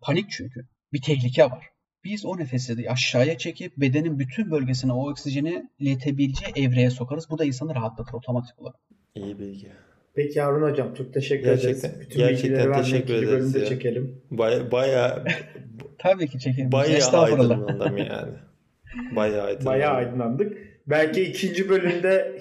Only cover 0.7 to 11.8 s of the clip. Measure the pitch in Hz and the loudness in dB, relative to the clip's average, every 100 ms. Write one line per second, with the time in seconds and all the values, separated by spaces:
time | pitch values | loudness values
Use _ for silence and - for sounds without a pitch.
0.7 | _ _ 143 135 139 123 123 139 127 - | _ _ -6 -2 0 0 4 4 2 -14
1.7 | _ _ _ 185 208 - 185 139 127 - | _ _ _ -10 -8 -8 -6 -4 -4 -4
2.7 | 117 110 123 - 127 135 165 175 160 180 | -6 -4 -2 0 2 2 0 -6 -10 -12
3.7 | 135 139 143 165 143 131 - 208 156 127 | 0 2 2 0 -2 -4 -4 -2 0 0
4.7 | 127 131 123 143 143 143 135 156 175 - | -2 -2 -2 -4 -6 -4 -2 -2 -4 -10
5.7 | _ 143 135 143 139 139 135 - - 135 | _ -2 0 -2 0 0 -2 -6 0 2
6.7 | 123 123 123 120 151 - 156 151 127 - | 4 2 2 -6 -6 -6 -2 -2 -2 -4
7.7 | 135 110 - 113 117 - 123 120 _ - | -4 -6 -8 -12 -10 -4 -4 -6 _ -18
8.7 | - _ _ _ - 101 101 101 98 98 | -18 _ _ _ -12 -10 -10 -12 -14 -18
9.7 | - _ _ _ - 147 147 143 143 151 | -20 _ _ _ -4 -2 0 0 2 2
10.7 | 135 117 - 131 147 135 139 123 - 123 | 0 -4 -6 -6 -4 -2 2 4 4 2
11.7 | 135 | -2